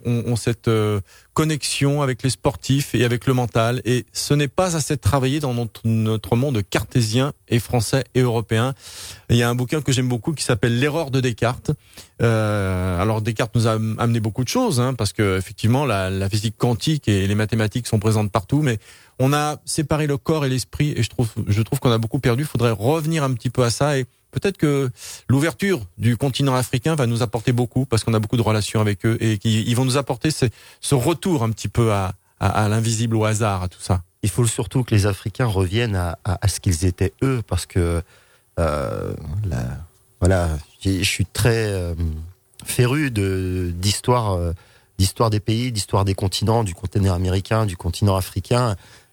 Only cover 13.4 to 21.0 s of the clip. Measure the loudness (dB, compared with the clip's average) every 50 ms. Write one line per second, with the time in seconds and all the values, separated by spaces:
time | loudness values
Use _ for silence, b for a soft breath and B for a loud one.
13.4 | -2 0 0 2 2 2 2 0 0 -2 -2 -2 0 0 0 0 0 -2 -2 -4
14.4 | -4 -2 0 0 2 2 2 2 0 0 0 -2 -4 -2 0 0 2 2 2 0
15.4 | -2 -4 -6 -2 0 2 2 2 2 2 0 0 0 -2 -2 -2 -2 -2 -2 -2
16.4 | -2 -4 -2 0 0 0 0 0 0 0 -2 0 0 2 2 2 2 2 0 0
17.4 | 0 0 0 0 0 0 -2 -4 -4 -2 -2 0 2 2 2 2 0 0 0 -2
18.4 | -2 0 0 2 2 2 0 -2 B B B B B B B 0 2 2 2 2
19.4 | 0 -2 -4 -6 -8 -6 -4 -4 -2 0 0 0 0 0 -2 -2 0 0 0 0
20.4 | 0 0 0 -2 -4 -4 -4 -2 -2 0 0 -2